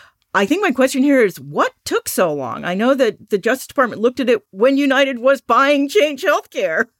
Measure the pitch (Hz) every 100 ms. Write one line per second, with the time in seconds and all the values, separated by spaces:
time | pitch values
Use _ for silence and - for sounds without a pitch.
0 | - _ _ 190 202 339 392 254 262 262
1 | 285 269 208 - 139 165 508 - - 415
2 | - - 180 147 127 110 147 185 240 269
3 | 233 - 113 202 220 254 - - 240 190
4 | 226 247 240 233 - 190 254 277 285 269
5 | 277 247 254 277 - 240 277 285 285 415
6 | 302 285 381 339 - 294 185 160 240